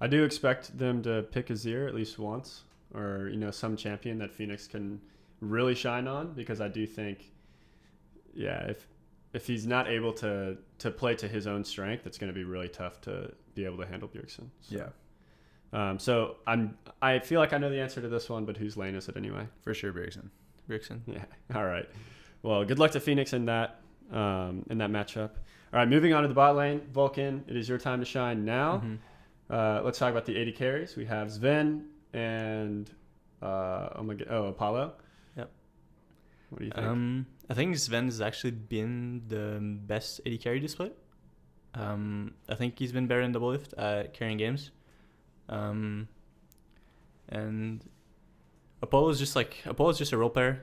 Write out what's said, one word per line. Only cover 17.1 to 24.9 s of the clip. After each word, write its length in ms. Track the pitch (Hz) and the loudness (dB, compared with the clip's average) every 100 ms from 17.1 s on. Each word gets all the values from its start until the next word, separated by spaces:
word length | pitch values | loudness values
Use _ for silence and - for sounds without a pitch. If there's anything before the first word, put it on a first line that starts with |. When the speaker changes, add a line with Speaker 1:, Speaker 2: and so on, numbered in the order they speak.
| 127 | 2
Speaker 1:
feel 220 | 127 165 | 4 4
like 120 | 151 | 4
I 60 | 147 | 4
know 100 | 143 | 0
the 120 | 139 | 0
answer 200 | 131 131 | -2 -4
to 80 | 120 | -4
this 220 | 117 - | -2 -2
one, 160 | 117 107 | -4 -4
but 100 | 104 | -4
whose 220 | 107 104 | -6 -4
lane 160 | 95 | -4
is 120 | 95 95 | -6 -6
it 80 | 95 | -8
anyway? 280 | 101 98 107 - | -6 -6 -8 -8
Speaker 2:
For 140 | - | -6
sure, 180 | 107 101 | -4 -4
Bjergsen. 380 | 90 92 - 101 - - - - | -6 -8 -10 -14 -18 -20 -20 -8
Speaker 3:
Bjergsen. 340 | 110 - 113 117 | -8 -8 -10 -10
Speaker 1:
Yeah. 180 | - 98 - | -10 -12 -16
<laughs> 160 | - | -6
All 120 | 110 98 | -2 0
right. 200 | 87 - - - - - - | -2 -4 -12 -16 -18 -20 -8
Well, 220 | 110 104 | 0 2
good 140 | 101 131 | 4 6
luck 140 | 156 | 6
to 80 | 151 | 6
Phoenix 340 | 151 139 135 | 4 4 4
in 100 | 127 117 | 2 2
that, 340 | 113 113 - - - - | 2 0 -4 -20 -20 -6
um, 540 | 110 104 95 92 92 - | 0 2 2 0 -4 -4
in 80 | 113 | -2
that 100 | |
matchup. 440 | 104 | 0